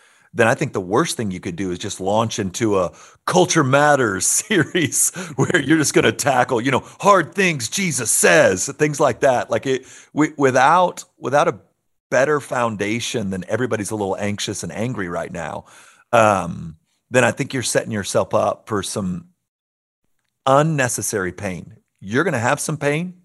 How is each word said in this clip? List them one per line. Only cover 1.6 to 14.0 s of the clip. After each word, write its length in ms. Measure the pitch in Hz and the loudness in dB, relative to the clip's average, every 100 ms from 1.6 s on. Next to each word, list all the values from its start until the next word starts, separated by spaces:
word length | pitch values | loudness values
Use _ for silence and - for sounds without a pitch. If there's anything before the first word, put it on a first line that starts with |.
| 95 | -6
is 80 | 87 | -6
just 200 | 104 - | -8 -6
launch 380 | 95 107 113 - | -2 0 0 -2
into 400 | 95 - 113 98 | -6 -2 0 0
a 140 | 85 - - _ - | 0 -6 -20 _ 0
Culture 380 | 170 175 165 | 2 4 2
Matters 640 | 131 139 147 139 117 98 - | 2 4 4 4 2 0 -2
<laughs> 20 | |
series 840 | - - 202 - 180 131 - - 175 180 135 | -2 0 0 0 0 -2 0 -2 -4 -8 -2
where 240 | 139 165 | 0 0
you're 180 | 135 160 | 2 2
just 160 | 139 | 2
gonna 180 | 165 123 | 2 2
tackle, 500 | - 143 127 127 120 | 2 0 2 2 0
you 100 | 127 | 0
know, 120 | 123 - - | -2 -2 0
hard 340 | 196 190 151 | 4 4 2
things 340 | - 185 151 110 | 0 0 0 -4
Jesus 440 | - 185 135 110 | -4 -4 -2 -2
says, 560 | - 190 165 117 95 - | 2 4 6 6 2 -2
things 320 | - 151 147 | -2 0 2
like 220 | 143 117 | 0 2
that. 280 | 143 120 - | 2 2 0
Like, 160 | 113 135 | -2 -2
it, 220 | 131 - - - | -4 -6 -20 -8
wi-, 220 | 135 151 151 | -2 -2 2
without, 680 | 135 127 139 175 180 - - _ | 2 4 4 4 2 -2 -16 _
without 300 | 131 143 170 | -2 0 0
a 120 | 110 _ _ _ _ - | -2 _ _ _ _ -2
better 280 | 127 139 147 | 0 2 0
foundation, 920 | - 131 117 101 101 117 - 123 98 | -2 -2 -2 -2 -4 -4 -4 -6 -4
then 120 | 95 87 | -6 -4
everybody's 440 | 110 123 110 98 | -4 -2 -4 -4
a 40 | |
little 220 | 110 | -4